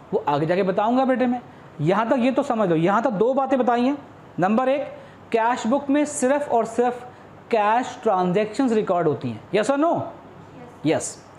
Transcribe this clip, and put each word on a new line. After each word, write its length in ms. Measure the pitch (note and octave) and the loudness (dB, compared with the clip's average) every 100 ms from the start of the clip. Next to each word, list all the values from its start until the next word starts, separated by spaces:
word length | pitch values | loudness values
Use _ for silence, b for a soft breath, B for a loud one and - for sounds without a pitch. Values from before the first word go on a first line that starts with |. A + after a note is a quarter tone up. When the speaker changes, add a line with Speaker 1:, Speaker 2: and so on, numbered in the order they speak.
| - | -6
Speaker 1:
वो 120 | G3+ - | -4 0
आगे 180 | D3 D#3+ | 0 0
जाके 160 | F3+ | 0
बताऊंगा 420 | F#3+ G3 G#3+ B3+ | 0 0 0 2
बेटे 220 | B3+ B3 B3 | 2 0 0
मैं। 140 | B3 - B B - | -2 -8 B B -4
यहाँ 280 | D3+ F#3+ A3+ | 0 0 0
तक 80 | B3+ | 2
ये 140 | B3+ | 2
तो 100 | C4+ | 0
समझ 260 | C#4 A3+ F#3+ | 0 0 2
लो, 80 | D#3+ | 2
यहाँ 260 | E3+ G#3 | 2 2
तक 80 | C4+ | 2
दो 240 | F#3 A#3 | 0 0
बातें 240 | C4+ C4+ C4+ | 0 0 0
बताई 240 | A#3+ A#3+ | 2 2
हैं। 160 | B3 C#4+ - - - - | 0 -2 -8 -20 -12 -2
नंबर 300 | F#3 A3 B3+ | 0 2 0
एक, 240 | C#4+ - - B B - | 0 -4 -12 B B -4
कैश 340 | A3+ A3+ B3 A3 | 0 0 0 0
बुक 240 | C#4 C#4+ | 0 2
में 140 | D4 | 0
सिर्फ 440 | D4 - B3+ C#4+ C#4+ | 0 0 0 0 0
और 160 | A#3 | -2
सिर्फ 480 | A3 - B3 B3 - B B B - | 0 0 -2 -2 -10 B B B -2
कैश 480 | A3 G#3 A#3 B3+ - | 0 2 2 -2 -4
ट्रांजैक्शंस 680 | A3 F#3 F3+ F3+ G#3+ - C4 | 0 2 2 0 0 0 0
रिकॉर्ड 360 | G#3+ G3 F3 D#3+ | 2 0 0 0
होती 220 | C3+ B2 | 0 -4
हैं। 200 | A2 - | -10 -4
Yes 200 | G#3 G#3 | -2 0
or 80 | C#4 | 2
no? 180 | E4 G#3+ | 0 0
Speaker 2:
यस। 60 | - - - - - - - - D3+ | -4 -12 -20 -20 -20 -20 -20 -6 -2
Speaker 1:
यस। 400 | D#3 - - - | -2 -4 -12 -20